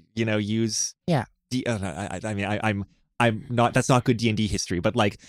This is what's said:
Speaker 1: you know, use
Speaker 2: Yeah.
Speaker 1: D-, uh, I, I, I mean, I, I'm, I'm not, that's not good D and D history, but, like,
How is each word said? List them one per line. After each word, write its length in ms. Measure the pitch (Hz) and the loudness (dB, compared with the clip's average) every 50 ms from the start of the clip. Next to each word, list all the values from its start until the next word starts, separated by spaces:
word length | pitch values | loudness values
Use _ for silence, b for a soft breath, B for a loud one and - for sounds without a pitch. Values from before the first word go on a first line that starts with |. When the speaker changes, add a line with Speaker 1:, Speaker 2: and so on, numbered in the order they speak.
| _ _ _ | _ _ _
Speaker 1:
you 100 | 110 113 | -4 -2
know, 100 | 110 107 107 | 0 0 0
use 580 | 104 101 107 113 113 113 107 - - - - _ _ - | 0 0 0 0 0 0 0 -4 -4 -6 -8 _ _ 0
Speaker 2:
Yeah. 180 | 175 135 104 - _ _ _ _ | 0 0 0 -2 _ _ _ _
Speaker 1:
D-, 140 | 127 127 - | -6 -4 -2
uh, 120 | - 117 104 | -2 -2 -2
I, 380 | 95 95 71 76 101 - - - - | -4 -4 -6 -6 -8 -6 -8 -8 -6
I, 40 | 110 | -6
I 40 | 110 | -4
mean, 120 | 101 101 | -4 -2
I, 140 | 98 104 104 | -2 -4 -2
I'm, 220 | - 110 104 101 98 - _ _ _ _ _ _ | 0 -2 -2 -2 -4 -8 _ _ _ _ _ _
I'm 240 | 120 117 110 107 - - | 2 2 2 0 -6 -4
not, 240 | 120 117 117 120 - | 0 2 2 2 2
that's 140 | 131 123 - | 0 2 4
not 160 | 139 123 - | 2 2 4
good 140 | - 123 107 | 2 0 2
D 100 | 110 117 | 2 0
and 80 | 107 104 | 0 0
D 100 | 110 98 | 0 0
history, 340 | - 98 - - 92 87 | -2 -4 -4 -2 -4 0
but, 160 | 85 - - 120 | 0 0 2 2
like, 200 | 107 104 - - b | 2 2 0 -4 b